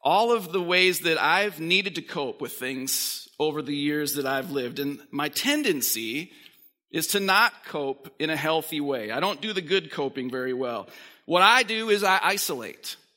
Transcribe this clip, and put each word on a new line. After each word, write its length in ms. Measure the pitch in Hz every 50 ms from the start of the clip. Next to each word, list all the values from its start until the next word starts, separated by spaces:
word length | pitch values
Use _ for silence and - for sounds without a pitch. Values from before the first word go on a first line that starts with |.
all 300 | - 139 165 196 226 233
of 220 | 240 220 190 165
the 100 | 165 185
ways 380 | 180 170 180 180 185 185 180 -
that 200 | - 170 160 156
I've 380 | 113 151 165 185 202 208 175 151
needed 380 | 160 165 180 190 202 196 165
to 60 | 165
cope 380 | - - - 175 143 127 107 -
with 120 | 135 120
things 760 | - - 127 127 135 131 131 135 - - - - - - - - _ _
over 220 | 151 156 147 151
the 140 | 147 151 143
years 400 | 143 143 147 147 151 147 139 139
that 120 | 143 135
I've 260 | 131 139 135 131 -
lived. 260 | 139 139 123 120 120 -
And 220 | 143 143 143 - - _
my 180 | - 139 147 151
tendency 1000 | 147 - - 247 285 302 294 240 175 139 117 - - 110 113 113 117 143 170 185 - - - - _ _ _ _ _ _ _ _
is 160 | - 165 156 -
to 120 | - 202
not 320 | 196 190 208 202 226 220 - - -
cope 440 | - - 156 143 135 135 - - - _ _
in 100 | 147 156
a 60 | 160
healthy 440 | 143 143 160 160 160 156 - 160 151
way. 300 | 143 139 139 123 107 104
I 80 | 113 131
don't 220 | 160 196 196 -
do 120 | 202 220
the 80 | 214 190
good 300 | 175 147 185 190 165 147
coping 400 | - - 143 135 - 135 127 127
very 240 | 120 127 127 127 127
well. 340 | 127 131 120 117 107 95 - - - - - - _ _
What 160 | - 160 175
I 220 | 185 208 233 254 254
do 260 | 196 226 220 220 226
is 140 | 208 202 202
I 160 | 190 185 190
isolate. 760 | - 175 196 196 - - 165 127 113 92 - - - - - - _ _ _